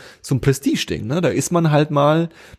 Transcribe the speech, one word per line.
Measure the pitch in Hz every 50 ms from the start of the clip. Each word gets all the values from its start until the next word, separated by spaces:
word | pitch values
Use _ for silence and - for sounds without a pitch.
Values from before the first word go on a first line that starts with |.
| - - - _
so | - - 139
ein | 120
Prestigeding, | - 143 135 - - 269 320 - - - 85 - 101
ne? | 110 139 185
Da | 175 131
ist | 92 131 135 -
man | 175 170 170 156
halt | 151 147 151 151
mal | 147 143 143 147 156 165 170 165 - - - - -